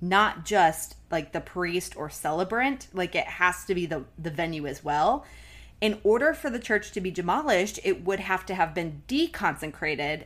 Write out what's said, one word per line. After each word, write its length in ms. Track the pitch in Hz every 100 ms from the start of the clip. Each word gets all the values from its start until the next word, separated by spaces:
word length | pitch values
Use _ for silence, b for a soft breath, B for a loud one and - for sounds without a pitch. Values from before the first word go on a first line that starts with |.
not 440 | 175 190 214 -
just, 500 | 160 208 165 160 - - -
like, 220 | 165 143
the 80 | 165
priest 560 | - 180 175 175 175 -
or 120 | 151
celebrant. 760 | - 151 156 180 226 262 269 -
Like, 240 | 190 180 175
it 100 | -
has 380 | - 180 175
to 100 | -
be 100 | 180
the, 200 | 170 156 127 -
the 140 | 165
venue 340 | 151 165 156
as 200 | 143 139
well. 420 | 151 147 170 277 B B B B B -
In 180 | 214 214
order 300 | 196 233 294
for 160 | 320 302
the 80 | 233
church 340 | - 208 208
to 80 | -
be 100 | 185
demolished, 720 | 180 175 196 302 185 202 -
it 220 | - 180
would 160 | 175 196
have 240 | 190 185 -
to 80 |
have 200 | 185 165
been 280 | 156 170 147 -
deconsecrated 1160 | 269 330 - 196 160 156 - 156 147 143 156